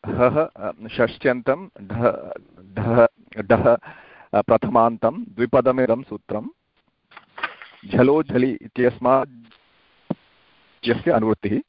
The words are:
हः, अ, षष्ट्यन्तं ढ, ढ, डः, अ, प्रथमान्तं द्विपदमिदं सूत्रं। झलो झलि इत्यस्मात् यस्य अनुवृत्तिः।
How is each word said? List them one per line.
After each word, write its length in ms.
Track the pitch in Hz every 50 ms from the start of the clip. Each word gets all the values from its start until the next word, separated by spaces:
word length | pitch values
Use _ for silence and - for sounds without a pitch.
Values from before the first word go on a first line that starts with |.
| -
हः, 400 | - - 113 123 127 143 151 160
अ, 260 | - _ - 95 104 - _ 104 113
षष्ट्यन्तं 800 | - - 120 110 - - - 143 123 123 113 131 131 165 196 180
ढ, 460 | _ - 101 98 101 110 120 120 - - - - - - _ _ _ - 90 98 95 104
ढ, 280 | 101 113 113 123 117 113 _ _ _ _ - 110
डः, 360 | 104 98 117 110 - 117 117 - - - - - - - - - - _ -
अ, 80 | 104
प्रथमान्तं 800 | 104 - 117 110 - 110 110 120 113 117 117 107 - 113 139 196 240
द्विपदमिदं 800 | - - - 120 120 - 135 120 131 127 131 127 123 113 120 135
सूत्रं। 440 | _ - 104 _ _ 104 104 117 285 339 _ _ _ _ _ _ _ _ _ _ _ _ - _ _ _ - - - - - - - - - - 101
झलो 340 | 110 123 127 131 143 156 156
झलि 340 | 139 131 127 127 135 117 -
इत्यस्मात् 680 | - 113 _ - 123 123 120 - 127 123 131 135 127 135 127 120 117 113 _ _ _ _ _ _ _ _ _ _ _ _ - _ _ _ _ _ _ _ _ _ _ _ _ _ -
यस्य 260 | 117 117 117 110 170
अनुवृत्तिः। 500 | - 113 110 110 107 - - 101 104 123 302